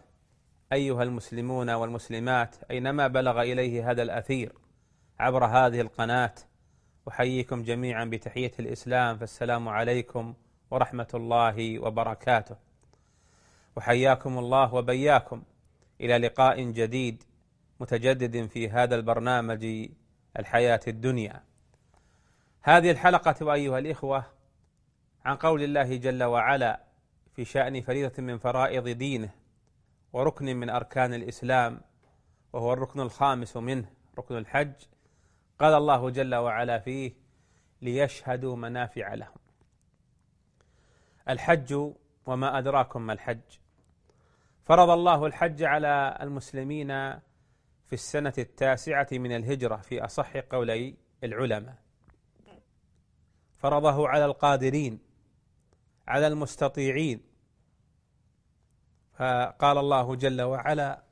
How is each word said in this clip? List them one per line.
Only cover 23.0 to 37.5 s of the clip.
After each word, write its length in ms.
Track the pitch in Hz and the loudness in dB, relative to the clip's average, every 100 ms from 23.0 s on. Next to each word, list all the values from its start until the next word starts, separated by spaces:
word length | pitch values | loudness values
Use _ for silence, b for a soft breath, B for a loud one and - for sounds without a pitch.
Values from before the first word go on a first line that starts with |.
| 180 175 175 143 151 | 4 4 4 0 0
أيها 260 | 147 143 131 | 0 0 -2
الإخوة، 440 | 147 147 135 135 123 _ _ _ _ _ _ _ _ _ 127 | -4 -6 -4 -4 -6 _ _ _ _ _ _ _ _ _ -4
عن 100 | 139 | 0
قول 280 | 160 156 | 2 2
الله 320 | 147 143 127 127 | 2 0 0 0
جل 280 | 127 127 | -2 0
وعلا: 600 | 123 120 117 139 120 - - _ _ _ _ | 0 2 2 2 2 -2 -8 _ _ _ _
في 120 | - 117 | -12 -4
شأن 360 | 135 131 135 | -2 -2 -2
فريضة 420 | 123 131 135 131 | -4 -2 -4 -6
من 140 | 127 117 | -8 -6
فرائض 500 | 127 127 131 127 123 | -4 0 0 -2 -4
دينه 420 | 117 139 127 107 - _ _ _ _ _ _ _ | -6 -4 -4 -6 -12 _ _ _ _ _ _ _
وركن 320 | 123 147 - 139 | -2 -2 -2 -4
من 240 | 123 120 | -6 -4
أركان 440 | 123 117 131 127 | -4 -4 -2 -2
الإسلام، 680 | 120 117 - 123 131 117 117 - _ _ _ _ _ _ | -2 -8 -8 0 2 2 -2 -16 _ _ _ _ _ _
وهو 200 | 123 117 | -6 -2
الركن 260 | 127 131 139 | -2 -4 -6
الخامس 580 | 123 - 139 127 120 120 | -8 -2 0 0 -4 -8
منه، 320 | 120 131 107 _ _ - | -6 -6 -6 _ _ -18
ركن 200 | - 120 | -10 -10
الحج. 360 | 107 135 147 135 - _ _ _ _ _ _ - | -4 -2 -2 -6 -20 _ _ _ _ _ _ 2
قال 140 | 151 | 6
الله 360 | 151 147 131 127 | 6 6 2 2
جل 260 | 127 131 123 | -2 -2 0
وعلا 440 | 120 110 120 113 | 0 -2 -2 -2
فيه: 340 | 127 135 131 - _ _ _ | -4 -8 -10 -12 _ _ _